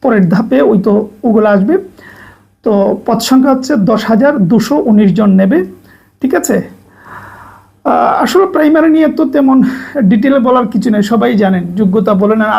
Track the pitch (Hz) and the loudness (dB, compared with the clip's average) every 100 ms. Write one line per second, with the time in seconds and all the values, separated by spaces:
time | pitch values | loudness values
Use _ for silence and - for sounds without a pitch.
0 | 269 220 180 185 226 262 285 202 202 208 | 0 0 0 0 0 0 2 0 0 -2
1 | 220 - 247 220 214 202 202 359 - - | -4 -6 -2 0 2 0 0 -2 -4 -20
2 | - - - - _ _ - 202 196 214 | -20 -20 -20 -20 _ _ -2 0 0 -2
3 | - 226 - 262 269 262 - 285 185 220 | -4 -4 0 2 2 -2 -2 -2 0 -2
4 | - 226 277 294 180 220 - 294 247 208 | 0 0 2 0 0 0 0 -2 2 2
5 | 208 175 208 190 190 294 370 - - - | 2 2 2 2 2 0 -2 -10 -20 -20
6 | _ _ 262 294 - 202 - - _ - | _ _ -4 -2 -2 -4 -4 -16 _ -20
7 | - - - - - - _ _ - - | -20 -20 -20 -20 -20 -20 _ _ -4 0
8 | - - 254 359 381 - 302 320 320 311 | 0 0 0 0 0 0 2 2 2 2
9 | 311 - 311 294 269 262 262 - - 294 | 0 0 -2 0 2 2 0 -2 -10 -2
10 | 202 220 269 277 247 247 254 214 247 214 | 0 2 2 0 2 0 0 -4 -2 -2
11 | 208 233 240 226 196 185 170 175 208 180 | 0 0 0 0 0 0 -4 -2 0 0
12 | 190 202 208 220 214 | 0 0 0 0 0